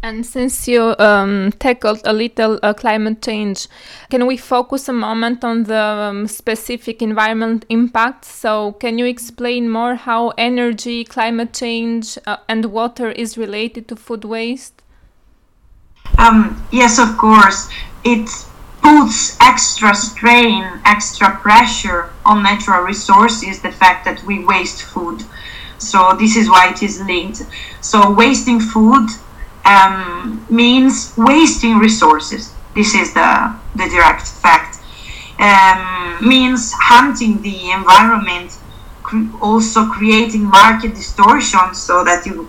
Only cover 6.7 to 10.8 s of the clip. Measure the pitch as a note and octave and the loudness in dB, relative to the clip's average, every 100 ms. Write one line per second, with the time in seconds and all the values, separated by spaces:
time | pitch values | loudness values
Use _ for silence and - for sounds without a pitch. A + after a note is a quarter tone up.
6.7 | A#3+ - A3+ A3+ G#3+ G#3+ A3+ A3+ A3+ - | -12 -10 -8 -6 -2 -2 -2 -4 -6 -4
7.7 | A3+ A#3+ A3+ A#3 C4+ - - A#3 G#3+ G#3 | -2 -2 0 -2 -4 -20 -8 -4 -4 -6
8.7 | G#3 B3 A3+ B3 B3 A#3 - A#3+ B3 A#3 | -8 -8 -4 -4 -6 -14 -10 -6 -4 -4
9.7 | A3+ A#3+ B3 B3+ A3+ A#3 - A#3 B3 A#3+ | -4 -4 -6 -4 -4 -4 -4 -4 -2 -4
10.7 | A3 | -4